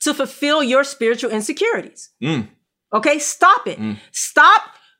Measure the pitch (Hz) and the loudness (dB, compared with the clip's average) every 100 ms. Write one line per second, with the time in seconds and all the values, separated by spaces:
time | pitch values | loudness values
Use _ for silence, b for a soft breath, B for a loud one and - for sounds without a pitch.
0 | 302 285 269 - 285 302 254 262 277 - | -6 -4 -6 -4 -2 0 0 0 -2 -2
1 | 226 233 240 214 208 - 453 226 - - | -2 -2 -4 -6 -6 -4 -2 -2 -8 -18
2 | - - 143 147 101 _ _ _ - 220 | -20 -8 -4 -4 -6 _ _ _ -6 -2
3 | 285 302 294 - 359 480 202 165 110 208 | 0 -2 -4 2 4 4 0 -8 -8 -8
4 | B - - - 320 427 - b b b | B -10 -2 4 6 6 2 b b b